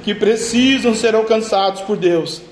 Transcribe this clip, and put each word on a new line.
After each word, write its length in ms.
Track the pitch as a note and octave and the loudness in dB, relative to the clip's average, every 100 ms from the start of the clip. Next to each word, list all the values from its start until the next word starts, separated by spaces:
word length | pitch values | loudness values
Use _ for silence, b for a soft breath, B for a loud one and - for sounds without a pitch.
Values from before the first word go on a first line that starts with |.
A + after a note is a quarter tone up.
que 120 | - G3+ | -4 -2
precisam 760 | G3+ A3+ - A#3+ C4 C4+ A#3 A3 | 0 0 0 0 2 2 0 0
ser 180 | A3+ | 2
alcançados 680 | A3 A3 A3 A3 G3 G3 F#3+ | 2 2 0 0 0 0 -4
por 160 | - G3+ | -6 -2
Deus. 440 | F3+ E3+ D3+ - - | 0 0 -2 -10 -16